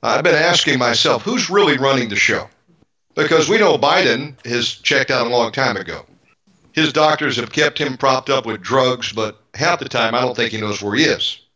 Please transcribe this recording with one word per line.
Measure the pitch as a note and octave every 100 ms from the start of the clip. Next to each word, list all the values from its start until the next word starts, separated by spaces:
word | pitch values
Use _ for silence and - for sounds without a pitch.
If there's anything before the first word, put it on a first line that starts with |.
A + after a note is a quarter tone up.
I've | A2+ A#2
been | D#3+
asking | D#3 E3 F3 - C3+
myself, | B2 A#2 D#3+ B2
who's | F#3 B3 E3+
really | F#3+ E3+ D3
running | C3+ C3+ A#2
the | G2
show? | - G2 D2+ _ _ _ _ _ _
Because | - D3+ D#3+ D3+
we | A3
know | G3+ D#3+
Biden | C#3+ F3 C#3 B2 D3+ -
has | A#2+ B2 A#2
checked | - - C#3 C3
out | C3 A#2+
a |
long | B2 A2+
time | G#2+ C3 G2+
ago. | F#2 D#2 - _ _ _ _ _ _
His | - D#3
doctors | C#3+ D#3 D3+ D3 A#2+
have | A#2+
kept | - D3+ C#3+
him | C#3+ B2+
propped | C#3 C3 C3
up | C3+ A2+
with | G#2+
drugs, | F2+ C3+ B2+ B2 -
but | G#2 G#2+ - _
half | - D#3 F3
the | -
time | B2+ A2+ A#2+
I |
don't | B2+ B2
think | A2+
he | A2
knows | G#2+ G#2
where | G2+ G#2+
he |
is. | D3+ - - - _